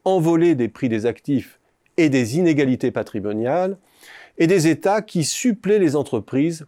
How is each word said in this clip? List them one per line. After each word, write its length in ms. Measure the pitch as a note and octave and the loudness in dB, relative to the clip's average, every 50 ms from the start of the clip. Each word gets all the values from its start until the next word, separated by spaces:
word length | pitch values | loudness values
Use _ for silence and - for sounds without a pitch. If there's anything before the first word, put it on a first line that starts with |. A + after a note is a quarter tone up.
| _ | _
envolée 520 | F#3+ F#3+ F#3 D#3 E3 E3+ E3 E3+ F3 D#3+ | 0 0 2 2 2 2 4 4 2 2
des 120 | B2+ A#2+ G#2+ | 2 0 -4
prix 200 | - - - B2 | -4 -4 -4 -2
des 180 | A2 A2 G#2 | -2 -2 -2
actifs 540 | A#2+ G#2+ - _ - C#3+ B2 - - - _ _ _ _ _ _ _ _ - | -2 -4 -4 _ -4 -4 -4 -4 -6 -14 _ _ _ _ _ _ _ _ 0
et 100 | E3 D3+ | 2 2
des 280 | C3+ C3+ B2 G#2+ B2 | 2 2 0 0 0
inégalités 540 | E3+ F#3 E3 D#3 C#3 C#3+ B2+ B2+ A2 - B2 | 0 2 2 2 2 2 0 0 0 -2 -4
patrimoniales, 840 | A2 A#2+ G#2 - - A2 F#2 G#2 G#2 G#2+ A#2 B2 D3 F3 F#3 F#3+ G3 F#3+ _ _ _ _ - - - - - - _ - | -4 -4 -6 -6 -8 -8 -6 -6 -4 -4 -4 -2 -2 -2 -2 -4 -6 -8 _ _ _ _ -20 -20 -20 -20 -20 -20 _ -2
et 80 | E3 | 0
des 220 | E3 G3 F#3+ D3+ E3+ | 2 2 4 4 2
États 320 | D3+ D3+ - F#3+ G3+ A3 | 0 2 0 0 0 0
qui 240 | G#3+ - - F3 D3+ | -4 -4 -4 -4 -4
suppléent 540 | - - - - B3+ G#3+ - - F#3 G#3+ G#3+ | -2 -4 -2 -2 -2 -2 -2 0 0 2 2
les 180 | F#3 D3+ C3 | 2 2 2
entreprises 680 | D3+ C3+ - - A2 G2+ - - C3 D3 E3 E3 D#3+ D3+ | 0 -2 -2 -4 -6 -6 -4 -2 0 0 0 -2 -6 -12